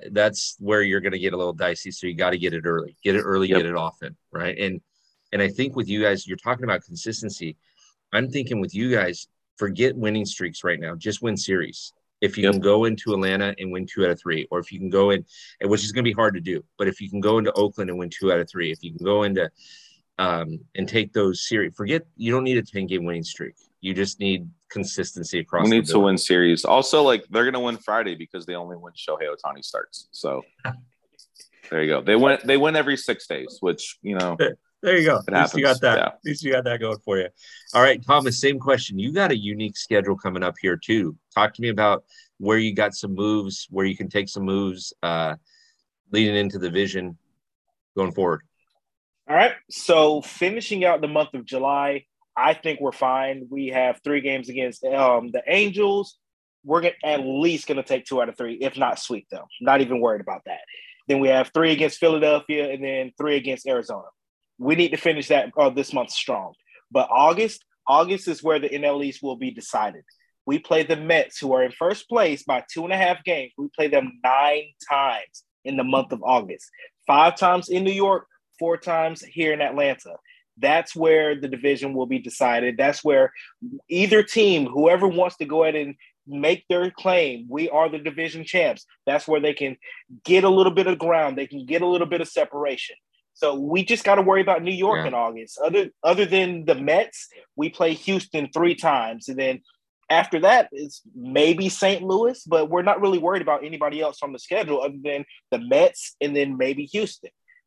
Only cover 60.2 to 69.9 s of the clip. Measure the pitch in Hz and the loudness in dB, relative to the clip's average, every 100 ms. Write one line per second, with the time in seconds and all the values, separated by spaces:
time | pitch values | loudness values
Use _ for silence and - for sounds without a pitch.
60.2 | 92 95 - 85 - - - - - 139 | -4 -10 -10 -14 -14 -20 -20 -12 -2 2
61.2 | 135 131 127 160 160 147 151 - 165 156 | 4 4 4 2 2 2 0 2 2 4
62.2 | 151 147 147 151 143 135 135 131 131 - | 4 2 0 -4 -2 -4 -6 -4 -6 -6
63.2 | 147 143 127 127 135 123 113 101 90 _ | -2 -2 -2 -6 -2 -2 -2 -12 -14 _
64.2 | _ _ _ - 127 160 170 - 170 156 | _ _ _ -6 2 4 4 2 0 0
65.2 | 139 143 123 151 139 127 135 139 117 - | 4 2 2 4 2 2 -2 -2 -4 -4
66.2 | - 113 92 - _ - _ 127 123 120 | -4 -4 -6 -16 _ -20 _ 0 4 6
67.2 | 151 175 220 - _ _ - 143 175 190 | 6 4 -2 -4 _ _ 2 4 4 0
68.2 | 185 151 156 151 139 143 147 143 143 - | -4 -4 0 0 0 -2 0 0 -4 -6
69.2 | 139 123 127 110 - 113 107 | -8 -6 -8 -10 -6 -4 -4